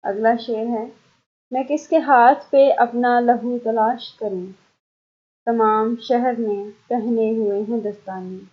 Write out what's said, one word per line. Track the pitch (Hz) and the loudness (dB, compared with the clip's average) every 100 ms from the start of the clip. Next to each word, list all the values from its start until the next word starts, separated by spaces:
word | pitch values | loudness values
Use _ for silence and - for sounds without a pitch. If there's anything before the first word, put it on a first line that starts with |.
अगला | - 202 220 233 | -6 0 0 0
शेर | 240 220 233 | -2 -6 -4
है, | 233 226 - _ _ _ _ _ | -4 -6 -14 _ _ _ _ _
"मैं | 254 269 | -6 -4
किसके | 294 - 320 | -4 0 0
हाथ | 277 262 233 285 - | 4 6 6 4 2
पे | 277 277 | 4 4
अपना | - 240 233 247 240 | 4 0 0 2 2
लहू | 240 240 226 247 | 2 0 0 -6
तलाश | 226 226 220 233 - - | -4 0 0 -2 -10 -10
करूं, | 214 190 185 190 _ _ _ _ _ _ _ _ - | -8 -6 -10 -16 _ _ _ _ _ _ _ _ -4
तमाम | 233 214 214 220 233 | 0 2 2 0 -4
शहर | - 240 247 233 | -2 0 0 -2
में | 220 202 208 | -4 -4 -8
पहने | 202 _ 240 220 226 220 | -16 _ -6 -2 0 0
हुए | 226 208 202 | 0 -2 -2
हैं | 214 233 | -4 -4
दस्ताने।" | 208 202 - 190 185 185 190 | -6 -10 -12 -12 -12 -14 -18